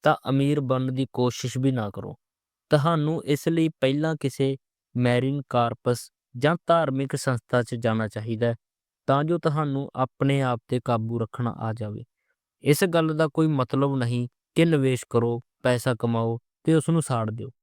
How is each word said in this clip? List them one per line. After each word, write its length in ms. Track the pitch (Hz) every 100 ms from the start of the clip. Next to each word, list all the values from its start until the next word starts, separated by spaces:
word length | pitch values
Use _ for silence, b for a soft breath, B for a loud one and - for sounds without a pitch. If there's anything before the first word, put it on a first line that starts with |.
ਤਾਂ 120 | 147 143 -
ਅਮੀਰ 300 | 135 139 147
ਬਣਨ 320 | 131 131 131
ਦੀ 140 | 131 135
ਕੋਸ਼ਿਸ਼ 440 | - 123 - 127 127
ਵੀ 140 | 135
ਨਾ 180 | 127 104
ਕਰੋ। 260 | - - - _ _ _ _ _
ਤੁਹਾਨੂੰ 540 | 151 156 160 151 165
ਇਸ 240 | - 143 -
ਲਈ 220 | 165 160
ਪਹਿਲਾਂ 460 | - 131 143 160 160
ਕਿਸੇ 340 | 139 - 135 135 _ _ _ 123
ਮੈਰੀਨ 460 | 123 123 131 143 -
ਕਾਰਪਸ 640 | 123 120 113 - 120 - _ _ 123
ਜਾਂ 180 | 143 170 -
ਧਾਰਮਿਕ 480 | 165 151 135 139 139
ਸੰਸਥਾ 480 | - 120 _ 123
'ਚ 120 | 117 120
ਜਾਣਾ 320 | 117 110 107
ਚਾਹੀਦਾ 400 | 110 113 110 117
ਹੈ, 80 | 117 _ _ _ _ -
ਤਾਂ 160 | 139
ਜੋ 140 | 156 170
ਤੁਹਾਨੂੰ 520 | 160 147 147 135 139 -
ਆਪਣੇ 460 | 131 _ 139 139
ਆਪ 200 | 131 120 _
ਤੇ 120 | 123 -
ਕਾਬੂ 340 | 117 113 117
ਰੱਖਣਾ 360 | 113 - 120 -
ਆ 140 | 113
ਜਾਵੇ। 300 | 110 107 107 120 _ _ _ _ _
ਇਸ 200 | 139 147
ਗੱਲ 340 | 190 165 160 156
ਦਾ 100 | 156
ਕੋਈ 200 | - 160
ਮਤਲਬ 500 | 143 123 135 139 135
ਨਹੀਂ 300 | 117 120 123 _ _ -
ਕਿ 100 | 170
ਨਿਵੇਸ਼ 400 | 151 131 127 -
ਕਰੋ, 300 | 120 117 117 _ _
ਪੈਸਾ 320 | 123 123 131 117
ਕਮਾਓ 380 | 117 113 113 117 _ _
ਤੇ 100 | -
ਉਸ 160 | 160 156
ਨੂੰ 120 | 165
ਸਾੜ 300 | - 120 110
ਦਿਓ। 180 | 113 117 _